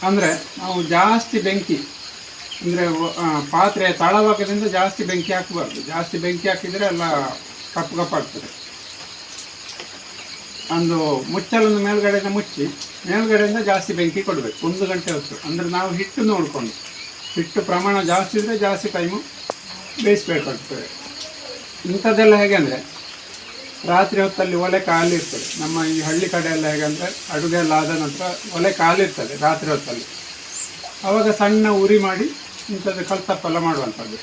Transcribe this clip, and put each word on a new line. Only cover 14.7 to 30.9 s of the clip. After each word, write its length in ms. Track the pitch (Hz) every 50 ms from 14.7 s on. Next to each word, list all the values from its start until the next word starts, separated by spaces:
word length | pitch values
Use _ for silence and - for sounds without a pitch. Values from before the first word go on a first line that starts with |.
| 180 185 196
ಗಂಟೆ 260 | 185 185 180 165 - 170
ಹೊತ್ತು. 220 | 147 143 - - - - 156
ಅಂದ್ರೆ 200 | 156 170 175 175
ನಾವು 260 | 175 180 185 190 175
ಹಿಟ್ಟು 280 | 175 196 190 - - 226
ನೋಡ್ಕೊಂಡು, 500 | 214 208 185 165 143 - 135 117 110 107 - - - - - - - - - - - -
ಹಿಟ್ಟು 280 | 175 165 165 - 214 185
ಪ್ರಮಾಣ 400 | 170 180 175 185 202 202 202 185
ಜಾಸ್ತಿ 360 | 165 175 185 190 190 - 214
ಇದ್ರೆ 200 | 208 220 226 214
ಜಾಸ್ತಿ 300 | 202 196 196 185 - 208
ಟೈಮು 300 | - 185 170 170 190 214 - - - - - - - - - - - - - - - - 233
ಬೇಯಿಸ್ಬೇಕಾಗ್ತದೆ. 840 | 202 208 - - - 170 151 127 135 131 - - - 139 127 - - - - - - - - - - - - - - - - - - - - - 180
ಇಂಥದ್ದೆಲ್ಲ 460 | 180 196 - 226 214 196 220 220 214
ಹೇಗೆ 200 | 202 202 202 196
ಅಂದ್ರೆ 240 | 190 156 131 127 127 - - - - - - - - - - - - - - - - - - - - -
ರಾತ್ರಿ 340 | 165 175 180 196 196 - 196
ಹೊತ್ತಲ್ಲಿ 360 | 196 190 190 - 190 185 180
ಒಲೆ 240 | 175 175 185 180 190
ಖಾಲಿ 340 | 190 - 165 165 170 175 175
ಇರ್ತದೆ. 460 | 165 - - - 113 - - - -
ನಮ್ಮ 240 | 156 151 160 165 160
ಈ 160 | 156 160 160
ಹಳ್ಳಿ 280 | 151 151 156 170 185 175
ಕಡೆ 200 | - 170 160 165
ಎಲ್ಲ 180 | 165 156 156
ಹೇಗೆ 180 | 151 151 147 151
ಅಂದ್ರೆ 240 | 151 151 - 175 185 202 - - -
ಅಡುಗೆ 260 | 175 151 156 170 165
ಎಲ್ಲ 160 | 175 165 156 156
ಆದ 180 | 156 156 151
ನಂತರ 400 | 165 156 156 147 143 - 185 180 180 - - - -
ಒಲೆ 200 | 170 175 196 190
ಖಾಲಿ 300 | - 175 160 175 190 190
ಇರ್ತದೆ 340 | 170 - - - - 139
ರಾತ್ರಿ 340 | 139 151 151 160 - - 156
ಹೊತ್ತಲ್ಲಿ, 340 | 151 139 - - 123 117 104 - - - - - - - - - - - - - - - - -